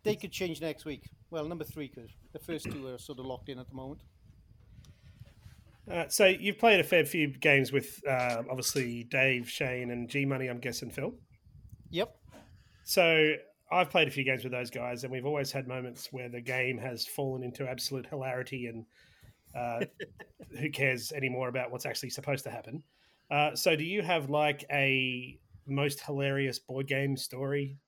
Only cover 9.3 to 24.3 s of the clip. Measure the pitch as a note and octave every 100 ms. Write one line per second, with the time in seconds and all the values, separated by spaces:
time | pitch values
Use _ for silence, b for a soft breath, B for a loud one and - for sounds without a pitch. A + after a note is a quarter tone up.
9.3 | B2+ A#2+ - C3+ B2+ B2 A#2+ A#2+ C#3+ C#3
10.3 | C3+ C3 A#2+ B2 A#2+ A#2+ - D#3 A#3+ -
11.3 | - - - - - - E3 A3+ - -
12.3 | B B B B B - - E3+ D#3+ D#3
13.3 | C#3+ - _ _ F3+ F3 F3+ D3+ C#3+ C3
14.3 | C3 B2 B2 B2 B2+ B2 B2 B2+ C3 C3
15.3 | D3 C3+ C#3 B2+ B2+ B2 A#2+ - C3 B2
16.3 | A#2+ A#2+ B2+ B2+ B2 C3 A#2+ - - C#3
17.3 | C3 B2+ B2 C3+ B2+ - C#3 B2 D3 C3
18.3 | B2+ B2+ C3 A#2+ A2+ A2+ b b b b
19.3 | b b B2+ A#2+ A#2 - - - - -
20.3 | _ - - D3+ C#3 C3+ B2+ A#2+ D3+ C3
21.3 | B2+ B2+ B2+ B2 B2 B2+ B2+ B2+ - C#3+
22.3 | C3+ - A#2 - D3 - b b b b
23.3 | C#3+ D3+ D3 - D#3+ D#3+ G3+ E3 E3+ C#3